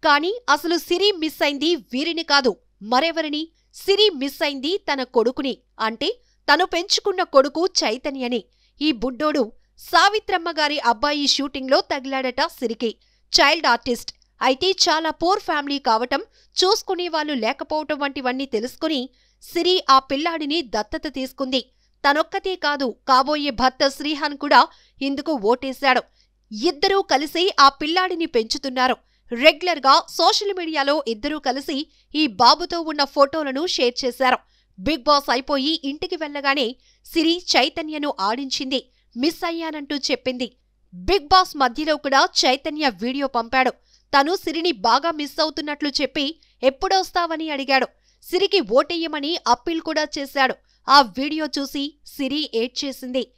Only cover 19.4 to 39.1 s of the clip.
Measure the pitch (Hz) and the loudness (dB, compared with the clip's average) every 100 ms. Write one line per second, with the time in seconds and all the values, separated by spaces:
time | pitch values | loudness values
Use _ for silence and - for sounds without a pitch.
19.4 | - 339 339 370 - 269 269 277 330 330 | -8 -2 2 0 6 4 4 -2 -2 -4
20.4 | 294 311 254 214 208 320 214 - 262 - | -4 -4 -4 -6 -6 -6 -8 -8 -10 -6
21.4 | 269 262 247 _ _ _ 285 285 320 392 | -2 -2 -4 _ _ _ 0 2 0 -4
22.4 | 381 370 294 294 269 - - 262 269 302 | -4 -4 -2 -2 -2 -4 4 4 4 0
23.4 | 285 226 254 254 277 277 294 294 302 285 | -2 0 0 2 0 0 -6 -4 -4 -6
24.4 | 294 269 311 _ _ _ 269 277 294 294 | 6 6 6 _ _ _ -4 -4 -4 -2
25.4 | 202 247 269 254 277 254 - _ _ _ | 0 0 -2 -2 2 2 0 _ _ _
26.4 | _ 214 294 277 392 392 381 269 294 339 | _ -4 -2 0 2 2 2 0 0 0
27.4 | 370 - 277 285 302 339 370 349 330 240 | 0 6 6 6 -4 -2 -2 -2 -2 -2
28.4 | 226 - 269 254 254 233 _ _ _ 233 | -2 -6 -6 0 0 0 _ _ _ 4
29.4 | 294 302 359 320 262 302 320 - 339 427 | 4 4 -2 0 4 4 2 0 2 2
30.4 | 403 381 330 311 277 302 247 220 285 302 | -2 -4 -4 -2 0 0 -2 -6 -6 -4
31.4 | 277 262 285 277 311 _ _ 294 311 190 | -4 -4 -4 -6 -8 _ _ -2 -2 6
32.4 | 240 302 349 339 320 302 277 - 277 320 | 6 6 2 -6 -6 -2 -2 4 2 2
33.4 | 294 269 359 - 247 240 262 240 254 254 | -4 -4 -4 0 0 0 -6 -2 0 0
34.4 | _ _ _ - 190 311 240 285 285 247 | _ _ _ -8 -4 -2 2 2 2 -4
35.4 | 262 285 269 320 277 294 359 349 302 285 | 0 -2 0 -4 -6 -8 -8 -8 -8 -4
36.4 | 277 277 233 254 _ _ - 330 320 349 | -2 0 -2 -4 _ _ -6 0 0 0
37.4 | - 330 285 320 311 311 294 - 196 240 | 2 2 2 -2 -8 -6 -6 -2 -2 -2
38.4 | 269 - 269 262 - _ _ | -4 -6 -4 -6 -6 _ _